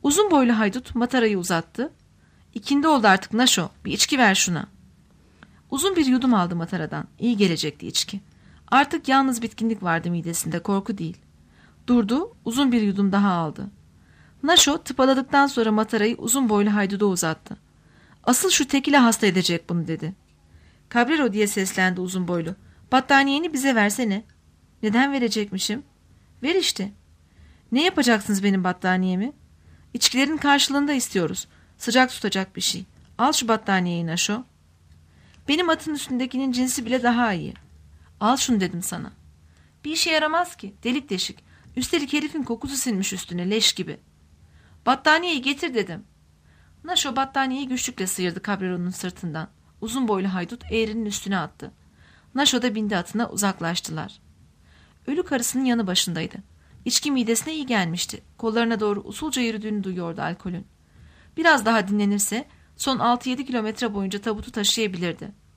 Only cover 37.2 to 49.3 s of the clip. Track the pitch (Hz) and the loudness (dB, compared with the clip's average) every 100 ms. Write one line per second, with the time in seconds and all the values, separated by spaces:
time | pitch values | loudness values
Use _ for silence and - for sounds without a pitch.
37.2 | 240 185 - - - - - - - - | 2 -2 -6 -12 -20 -20 -20 -20 -20 -2
38.2 | 208 262 - 226 185 170 180 175 - - | 0 2 2 2 2 -4 -8 -8 -12 -16
39.2 | - _ - _ _ _ 294 330 - 311 | -20 _ -20 _ _ _ -6 -2 2 2
40.2 | 302 320 349 - 196 - 233 254 285 185 | 2 0 -2 -6 -16 -8 -2 -2 -2 -6
41.2 | - - _ - - - 254 339 285 294 | -6 -8 _ -20 -12 -6 -2 -2 0 -2
42.2 | 294 320 247 233 277 269 - 202 190 190 | -2 -6 -4 -6 -6 -4 -2 -2 -2 -6
43.2 | - 175 180 214 226 - - 147 _ _ | -8 -6 -2 2 0 -2 -6 -10 _ _
44.2 | _ _ - - - - - 262 302 311 | _ _ -20 -20 -20 -8 -2 2 4 4
45.2 | 349 311 262 277 349 262 294 160 - _ | 2 -2 -2 -2 -2 -2 -4 -6 -14 _
46.2 | _ _ _ _ _ _ 311 359 294 247 | _ _ _ _ _ _ -6 -2 -2 -2
47.2 | 269 269 269 254 269 254 - 247 185 - | -2 -2 -2 -2 -4 -4 -6 -6 -6 -2
48.2 | 180 175 - 196 185 180 175 185 185 - | -4 -4 -6 -4 -2 -4 -4 -6 -8 -8
49.2 | 175 | -8